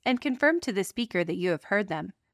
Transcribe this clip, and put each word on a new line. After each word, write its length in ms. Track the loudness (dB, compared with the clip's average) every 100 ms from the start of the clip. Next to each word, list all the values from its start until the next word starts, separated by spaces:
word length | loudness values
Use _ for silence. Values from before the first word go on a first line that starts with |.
| -2
and 160 | 0
confirm 380 | 0 2 2 2
to 120 | 0
the 120 | -2
speaker 400 | -2 -2 -2 0
that 140 | 0 0
you 120 | 0
have 160 | 0 0
heard 220 | -2 0
them. 260 | -4 -8 -12 _